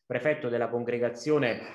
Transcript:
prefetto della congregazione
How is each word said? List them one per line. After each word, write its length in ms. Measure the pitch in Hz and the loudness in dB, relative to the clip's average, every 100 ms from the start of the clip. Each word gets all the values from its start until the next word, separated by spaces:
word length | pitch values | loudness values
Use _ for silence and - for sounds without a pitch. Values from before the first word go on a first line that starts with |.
| - | -6
prefetto 440 | 123 151 151 123 | -2 0 0 0
della 180 | 117 113 | 0 0
congregazione 960 | 120 120 120 120 117 151 151 123 101 - | 0 -2 0 0 0 2 2 2 0 -6